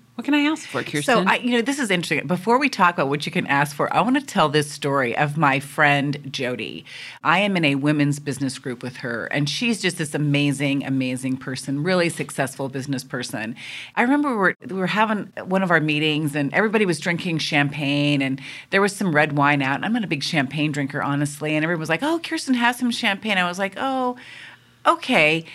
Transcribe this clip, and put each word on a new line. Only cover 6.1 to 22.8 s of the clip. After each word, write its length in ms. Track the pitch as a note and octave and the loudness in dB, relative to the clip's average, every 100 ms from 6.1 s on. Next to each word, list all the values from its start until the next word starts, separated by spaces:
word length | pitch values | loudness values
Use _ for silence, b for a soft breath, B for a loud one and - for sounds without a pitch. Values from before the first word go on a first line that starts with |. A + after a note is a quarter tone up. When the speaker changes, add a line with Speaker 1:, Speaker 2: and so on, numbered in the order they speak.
| C3 C3+ | -4 -8
Speaker 2:
Jody. 540 | C#3 B2 B2 D#2+ D#2 B B B B | -6 -4 -4 -8 -12 B B B B
I 160 | C#3+ E3+ | 2 2
am 160 | G3+ F#3 | 2 2
in 80 | |
a 100 | D3+ | 2
women's 460 | C#3 D3 D3+ C#3+ C#3+ | 2 2 2 2 0
business 400 | D3 C3+ C3+ - | -4 -4 -4 -4
group 200 | C3+ A#2+ | -8 -8
with 180 | - - | -10 -10
her, 280 | B2+ A#2 E2+ | -8 -6 -4
and 240 | D3 D3 | -2 -2
she's 320 | - A#3 A3 | 0 -2 0
just 160 | F#3 E3 | -2 -2
this 160 | D3+ | -4
amazing, 680 | D3+ D3 C#3+ C#3+ C3+ C#3+ C#3 C3 | 0 2 2 2 0 0 -2 0
amazing 520 | C3+ B2+ B2+ C3 C3 | -2 -2 -4 -4 -4
person, 440 | - B2+ - C#3 | -6 -8 -6 -4
really 260 | E3+ F#3 E3+ | 0 2 0
successful 580 | E3+ D3+ - D3 - C3+ | -2 -6 -4 -4 -4 -6
business 340 | C3+ C3 B2+ | -6 -4 -6
person. 540 | - C3 A#2+ A2+ A2 - B B B - | -6 -8 -6 -6 -8 -10 B B B -2
I 60 | |
remember 280 | A#3+ D4 D4 | 2 2 2
we 60 | A3+ | 2
were, 200 | F3+ - - | 2 0 -6
we 80 | F#3+ | -4
were 100 | F#3 | 0
having 460 | F#3+ A3 G#3 - - C#3+ | 2 2 0 -4 -10 -2
one 180 | F#3+ | 0
of 80 | F#3 | 4
our 80 | E3 | 4
meetings, 560 | D3+ D3 D#3 D3+ D#3 D3 | 4 2 2 0 0 0
and 180 | C#3 | 0
everybody 320 | E3+ G#3+ A3 G3 | 2 2 2 2
was 140 | D#3 | 0
drinking 380 | F#3+ E3+ F3+ D#3+ | -2 -2 -2 -4
champagne, 840 | - D3+ C#3+ D3 C#3 C#3+ D3 C#3+ | 0 2 2 0 -2 0 2 2
and 180 | C3+ C3+ B B B | 0 -4 B B B
there 100 | G3 | 2
was 140 | G3+ | 2
some 180 | G3 G3 D3 | 0 0 4
red 200 | D3+ D3 | 2 4
wine 260 | C#3+ D3 | 4 4
out. 120 | C3+ | 0
And 100 | C3+ | -2
I'm 80 | F3+ | -2
not 120 | A#3+ | -2
a 40 | F3+ | -2
big 140 | D3 | -4
champagne 480 | - D#3 B2+ D#3 D3+ | -2 0 0 -2 -2
drinker, 320 | D3 C3+ C#3+ | -2 -4 -2
honestly. 540 | A2 C#3+ D3 - D3+ D#3 | -2 0 -2 -2 -2 0
And 80 | |
everyone 160 | D#3+ F3 | 0 -2
was 80 | D#3+ | 0
like, 160 | D#3+ | 0
"Oh, 160 | C#4+ E4 | 0 -2
Kirsten, 320 | - D#4+ - | -4 -6 0
have 220 | B3 A#3+ | 2 2
some 160 | B3 | 2